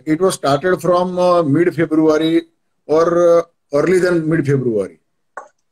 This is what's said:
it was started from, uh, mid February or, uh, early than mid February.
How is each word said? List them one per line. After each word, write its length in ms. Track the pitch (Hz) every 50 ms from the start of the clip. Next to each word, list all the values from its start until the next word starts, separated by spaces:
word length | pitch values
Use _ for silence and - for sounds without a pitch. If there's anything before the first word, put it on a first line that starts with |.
| -
it 100 | 156 156
was 140 | 156 185 190
started 420 | - - - 139 139 139 156 185 180
from, 340 | 147 151 170 180 180 180
uh, 520 | 185 180 180 180 180 175 175 165 139 139 160
mid 220 | 175 175 - 143
February 600 | 165 156 156 156 156 156 151 156 160 160 165 165 170 - _ _ _ _ _ _ _ -
or, 180 | 147 160 165
uh, 760 | 170 170 170 175 170 170 170 170 - _ _ _ _ 139 143
early 260 | 151 165 185 180 175
than 260 | 180 175 165 156 151 165
mid 200 | 156 139 135 143
February. 480 | 131 123 120 110 101 95 87 - _ _ _ _ _ _ _ _ - - - _ _ _ _